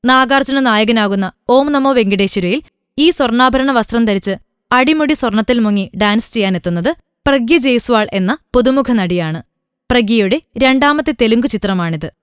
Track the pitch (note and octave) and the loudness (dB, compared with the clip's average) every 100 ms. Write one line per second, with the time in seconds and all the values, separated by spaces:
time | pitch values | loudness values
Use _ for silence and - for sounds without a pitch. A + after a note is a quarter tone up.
0 | B3 C4 B3+ C4+ F#3+ C#4 C4 G#3+ A3 A3+ | 2 0 2 0 0 0 0 2 2 2
1 | G3+ G3 F#3+ _ - B3 C#4+ C#4+ C4+ B3+ | 0 -2 -4 _ 0 2 2 0 0 2
2 | G3+ G3 G3 - F3+ B3+ - _ _ - | 0 0 -2 -2 -2 -4 -6 _ _ 0
3 | D#4 - B3+ A#3 B3+ C4 C4+ B3+ G#3+ A#3 | 0 2 0 2 2 2 0 0 -2 -2
4 | A3+ G3 G3+ G3 _ _ _ B3 C4+ D#4 | 0 0 -4 -8 _ _ _ 0 2 2
5 | D4+ D4+ A#3+ G#3+ A3 A#3+ G#3+ G3+ F#3+ - | 0 0 0 -2 0 0 0 -2 -4 -2
6 | G#3 G#3+ - A#3 G3 F#3 F3+ E3+ G3 E4+ | 0 0 -2 -2 -2 -2 -4 -2 -2 -4
7 | _ _ - C#4 A#3 E4 C4+ A#3+ - A3+ | _ _ 0 0 2 2 2 0 2 0
8 | G#3 G3 F3+ - _ - A#3+ C4+ C4+ A#3 | 0 -2 -2 -4 _ 0 2 -2 0 0
9 | F3+ F3+ D#3+ D#3+ - _ _ _ _ B3+ | 0 -2 -4 -6 -12 _ _ _ _ 0
10 | G#3+ A#3 G3 C#4 _ - C4 C4 C#4+ D4 | 2 0 2 -2 _ -2 2 2 2 0
11 | D#4 C4+ A3+ A3+ C4 G#3+ G3+ F#3 E3+ D#3+ | -2 0 2 2 0 -4 -4 -2 -2 -6
12 | D#3 _ | -8 _